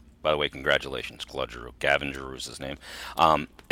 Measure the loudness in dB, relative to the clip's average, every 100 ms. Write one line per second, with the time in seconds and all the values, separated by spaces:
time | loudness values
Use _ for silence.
0 | -20 _ 0 2 0 -2 2 2 2 -8
1 | -8 -12 -10 -6 -6 -8 -14 -2 2 2
2 | 0 -8 -10 -10 -12 -10 -10 -10 -12 -14
3 | -8 4 6 6 2 -8 2